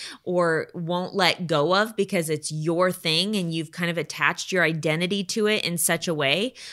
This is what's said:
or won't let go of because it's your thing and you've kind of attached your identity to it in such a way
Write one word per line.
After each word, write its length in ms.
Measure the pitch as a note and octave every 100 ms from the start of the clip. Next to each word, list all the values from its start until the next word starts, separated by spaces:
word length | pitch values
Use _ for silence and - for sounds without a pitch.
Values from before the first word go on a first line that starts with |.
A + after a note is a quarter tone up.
| - -
or 460 | - F3+ E3+ D#3+ -
won't 420 | - E3 F3 F#3
let 320 | G3 F3 - F3
go 280 | D#3 D3+
of 200 | F#3+ A3
because 360 | A3 F#3+ F#3+ D#3+
it's 200 | D3+ -
your 400 | D3+ D#3 E3+ F3+
thing 460 | F3 E3 D#3+ F#3+ G#3+
and 160 | E3+
you've 180 | E3 D#3
kind 200 | - F3
of 80 | E3+
attached 520 | D3+ - D3 E3 -
your 140 | F#3
identity 580 | E3 D#3+ D#3+ D#3 F3+ G3
to 220 | F#3 A#3 G#3
it 160 | G#3+
in 140 | - E3+
such 320 | - E3 F3+
a 60 |
way 400 | D#3 C#3 D#3 A#3+ - -